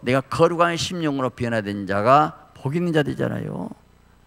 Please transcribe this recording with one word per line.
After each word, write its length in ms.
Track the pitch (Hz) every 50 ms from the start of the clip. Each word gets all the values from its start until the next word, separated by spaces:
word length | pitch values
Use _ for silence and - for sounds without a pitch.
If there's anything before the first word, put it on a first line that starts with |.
| -
내가 180 | 120 127 135
거룩한 560 | - - - - 165 170 175 165 175 170 170
심령으로 540 | 156 - - 185 175 160 151 139 139 131 123
변화된 560 | - - 120 117 117 110 101 101 101 101 98
자가 640 | 90 98 101 107 123 135 147 151 165 - - - - -
복 220 | - - 135 147
있는 160 | 170 180 175 156
자 100 | 160 139
되잖아요. 680 | - 131 - 127 120 117 - - 101 - - - - - _ _ _ _ _ _ _ _ _ _